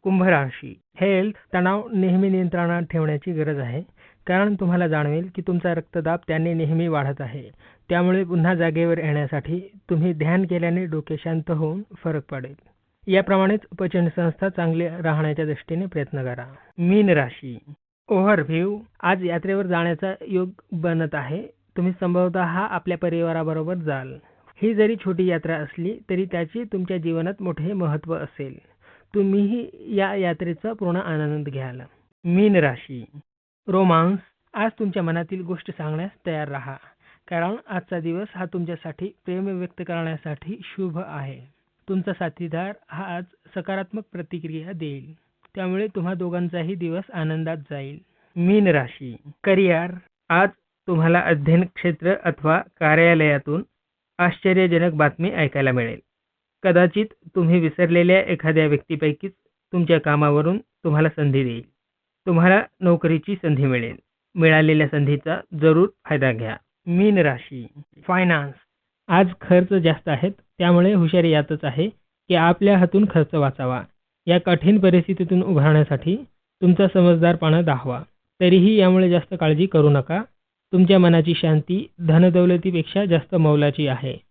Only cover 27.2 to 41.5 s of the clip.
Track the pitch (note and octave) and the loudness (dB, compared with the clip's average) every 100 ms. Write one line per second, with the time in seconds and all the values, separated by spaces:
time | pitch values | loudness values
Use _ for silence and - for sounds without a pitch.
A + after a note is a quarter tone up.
27.2 | E3 G3 F#3 D#3+ D#3 G3+ E3 D3+ D#3+ D#3+ | -4 -6 -8 -6 -6 -4 -4 -4 -6 -8
28.2 | C#3+ - C#3 - _ _ _ _ _ G#3 | -10 -12 -14 -14 _ _ _ _ _ -2
29.2 | G3 G3 G3+ A#3+ - - - G3+ F#3+ G3+ | 2 2 0 -2 -6 -16 -6 -4 -2 -2
30.2 | F3+ D#3+ F3 E3 A3 A3 F3+ E3+ F3+ D#3 | -2 -2 -6 -6 -8 -6 -4 -4 -4 -4
31.2 | D3+ D3+ D3 C3+ C3 B2 - _ _ _ | -4 -6 -8 -10 -10 -14 -20 _ _ _
32.2 | E3+ F3+ G#3 F#3+ D3 A#2+ - B2+ G#2+ D3 | -2 2 4 4 2 -2 -12 -16 -16 -20
33.2 | _ _ _ _ - F#3 F#3 E3 E3+ F#3+ | _ _ _ _ -2 2 4 4 2 0
34.2 | _ _ _ A3 A3 _ G#3 F#3 E3 E3 | _ _ _ -6 -6 _ -4 -2 -4 -4
35.2 | E3 F#3 F3 F3 - - D#3 D#3 F#3+ _ | -6 -10 -8 -10 -12 -12 -8 -6 -8 _
36.2 | F3+ D#3 D3 C#3 B2+ C3+ _ _ _ _ | -8 -8 -8 -10 -12 -16 _ _ _ _
37.2 | _ E3+ E3+ A3+ - F#3 F3+ F3 E3 E3+ | _ -4 -4 -6 -8 -10 -8 -8 -6 -6
38.2 | G#3 F3 F3+ F#3 E3+ E3 E3 D#3 F#3+ _ | -8 -10 -10 -8 -8 -10 -12 -12 -14 _
39.2 | - F3+ G3 F#3 F3+ - F3 E3+ E3 D#3+ | -10 -8 -6 -8 -10 -12 -8 -6 -6 -8
40.2 | D#3+ C#3+ E3 A3 - - F#3 D#3+ F#3 D3+ | -10 -12 -12 -14 -14 -8 -8 -8 -10 -12
41.2 | C3+ B2+ B2+ | -12 -14 -20